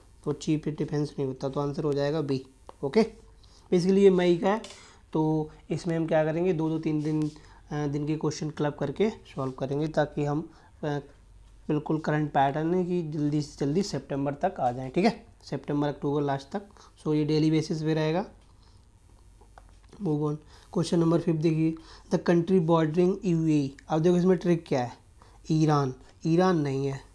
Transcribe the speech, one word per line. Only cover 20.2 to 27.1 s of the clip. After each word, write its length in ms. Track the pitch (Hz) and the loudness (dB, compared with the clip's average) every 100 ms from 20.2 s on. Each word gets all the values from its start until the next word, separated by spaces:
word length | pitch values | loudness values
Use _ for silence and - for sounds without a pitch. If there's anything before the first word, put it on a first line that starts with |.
on। 120 | 151 151 - - - | -2 -4 -10 -20 -8
क्वेश्चन 260 | 180 165 175 | -4 0 2
नंबर 220 | 165 165 | 2 2
फ़ाइव 160 | 175 156 | 0 0
देखिए, 380 | 165 156 160 160 - - - | 2 2 0 -2 -10 -20 -4
the 100 | 185 - | -2 2
country 300 | 170 170 190 160 | 2 4 2 4
bordering 460 | 165 160 165 180 196 190 | 2 2 2 2 2 0
U 200 | 165 160 | 2 2
A 160 | 151 135 | 2 0
E। 40 | - - | -6 -4
अब 100 | 156 | 0
देखो 180 | 170 175 | 4 4
इसमें 200 | 180 180 | 4 2
ट्रिक 280 | 175 170 - | 2 0 0
क्या 160 | 139 | -2
है, 100 | 120 - - - - - - | -2 -8 -20 -20 -20 -14 -2
ईरान, 420 | 156 156 147 135 127 - - 165 | 2 4 4 0 -4 -14 -8 0
ईरान 320 | 165 185 170 | 2 4 2
नहीं 300 | 143 135 139 | 0 -2 -4
है, 120 | 135 - | -6 -10